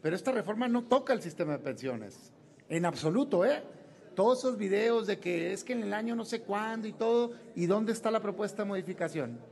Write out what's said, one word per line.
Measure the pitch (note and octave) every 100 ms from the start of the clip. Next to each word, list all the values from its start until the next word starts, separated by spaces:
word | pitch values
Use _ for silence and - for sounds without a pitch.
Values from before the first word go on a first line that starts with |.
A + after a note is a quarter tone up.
Pero | D#3 F3+
esta | -
reforma | A#3+ F#3 G#3+ B3
no | A#3+
toca | A#3+ C4 C#4+
el | A#3+
sistema | E3+ D#3 D#3
de | C#3+
pensiones. | C#3 B2 C3 A#2 G#2 - - - - - -
En | E3 E3+
absoluto, | E3 D3+ F#3+ C#4+ F3
¿eh? | G3+ D4 - - - - -
Todos | - G#3 B3+
esos | C4 A3+
videos | G3 G3 A3+ A#3 G3+
de | G3
que | F3 F3 E3
es | G3
que | -
en | B3
el | G#3 G#3
año | A3+ A#3
no | G#3+
sé | A3+
cuándo | A3+ G3+ A3 A3+ A3
y |
todo, | - A3+ A#3 A#3+ A#3 - -
¿y | E3+
dónde | G3+ A3
está | A3+ A3
la | A3
propuesta | G3+ F#3 G#3 G3+
de | G3+
modificación? | G3 F3 F3+ E3 D#3+ B2 A#2+ -